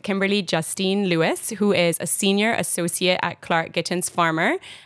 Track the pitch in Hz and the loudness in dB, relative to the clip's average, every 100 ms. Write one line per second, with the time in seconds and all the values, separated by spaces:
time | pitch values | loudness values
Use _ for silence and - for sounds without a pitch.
0 | - 196 196 208 170 165 160 - 190 196 | -4 0 2 0 0 -2 -2 -2 0 0
1 | 196 165 165 349 - 214 208 180 170 165 | 2 2 2 0 -4 0 2 4 2 0
2 | - - 196 202 214 226 185 - 170 - | -2 0 2 2 2 0 -2 -2 -2 0
3 | 180 180 170 - - 170 165 - 160 180 | 0 0 -2 -6 -2 -2 0 -4 -4 -4
4 | 175 - 165 160 190 370 - - | -4 0 0 2 0 0 -6 -20